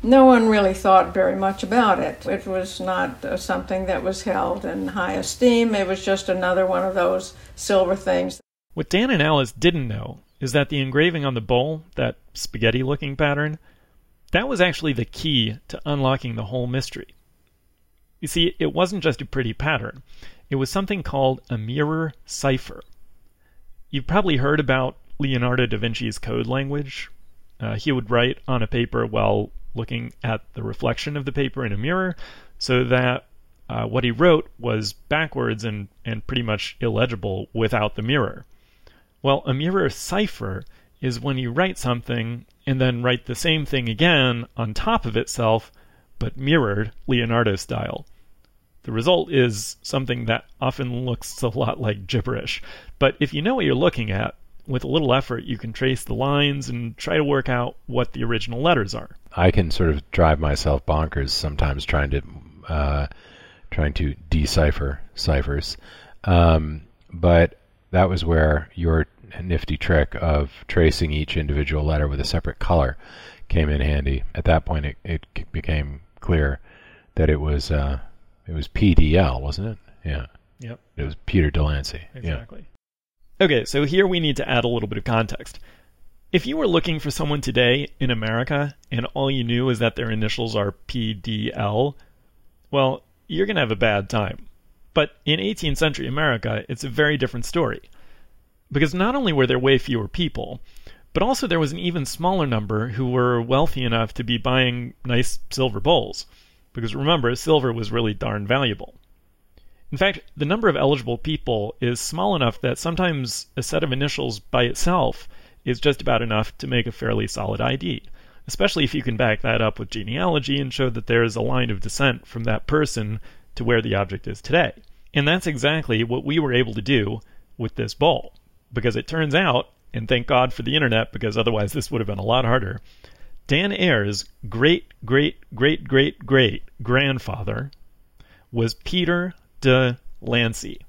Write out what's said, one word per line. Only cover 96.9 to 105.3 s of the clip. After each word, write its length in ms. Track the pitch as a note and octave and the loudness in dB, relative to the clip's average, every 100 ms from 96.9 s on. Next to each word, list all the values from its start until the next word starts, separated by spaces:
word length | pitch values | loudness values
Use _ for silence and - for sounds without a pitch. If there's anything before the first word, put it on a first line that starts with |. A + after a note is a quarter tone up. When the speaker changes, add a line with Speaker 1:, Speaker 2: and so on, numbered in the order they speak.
| A2+ D3+ D3 | 2 2 2
Speaker 2:
different 260 | B2+ A#2+ | -2 -4
story. 380 | - E3+ C3+ A2+ - - - - - - _ _ _ | -4 -2 -2 -4 -14 -20 -20 -20 -20 -20 _ _ _
Because 220 | C#3 D#3 | 0 0
not 200 | F3+ G3+ | 2 0
only 200 | C#4 A3+ | 2 0
were 120 | D3 B2+ | 2 4
there 120 | B2+ | 4
way 180 | C3 C3+ | 4 4
fewer 320 | - A#2+ G#2 | 4 -2 -2
people, 540 | - E3 - - - - - - - - | -2 -4 -4 -10 -12 -14 -18 -18 -20 -6
but 100 | E3 | 0
also 240 | G#3+ C4+ A#3 | 0 0 0
there 140 | E3+ | 0
was 120 | D3 | 0
an 60 | E3+ | -2
even 280 | F3 F3 C3+ | -4 -2 -6
smaller 400 | - F3 F#3+ C#3+ | -2 0 2 2
number 420 | A#2 G#2+ G#2+ A#2+ | 0 0 -2 -2
who 220 | G#2+ B2+ | -2 0
were 320 | B2 B2 A#2+ | 2 2 2
wealthy 420 | A#2 C3+ D3 - | 2 4 4 2
enough 300 | B2+ A2+ A2+ | 0 0 0
to 100 | - | -4
be 140 | A#2 A#2+ | -2 -2
buying 560 | C3 B2+ B2+ B2 A#2+ - | 2 2 2 0 -8 -10
nice 360 | B2+ A#2+ B2+ | 0 2 2